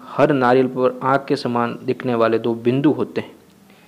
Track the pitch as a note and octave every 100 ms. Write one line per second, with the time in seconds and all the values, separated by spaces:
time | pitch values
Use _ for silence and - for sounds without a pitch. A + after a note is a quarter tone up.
0 | - - D3 C#3 B2 B2+ B2+ B2+ B2+ -
1 | C3+ C#3 - C#3 B2 A#2+ A#2 A#2 B2 B2
2 | B2+ A#2 A2+ A2+ A#2+ A#2 A#2+ C3 D3 B2+
3 | - - - - _ _ _ _